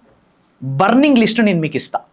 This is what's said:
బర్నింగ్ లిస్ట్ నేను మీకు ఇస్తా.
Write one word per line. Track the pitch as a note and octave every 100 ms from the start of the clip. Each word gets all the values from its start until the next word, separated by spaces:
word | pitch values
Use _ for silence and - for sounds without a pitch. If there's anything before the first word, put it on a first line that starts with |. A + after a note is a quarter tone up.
| _ _ _ _ _ _
బర్నింగ్ | C3 C3+ F#3+ A#3+ D4 C4
లిస్ట్ | A3 A#3
నేను | G#3 F3
మీకు | D3+ -
ఇస్తా. | - - -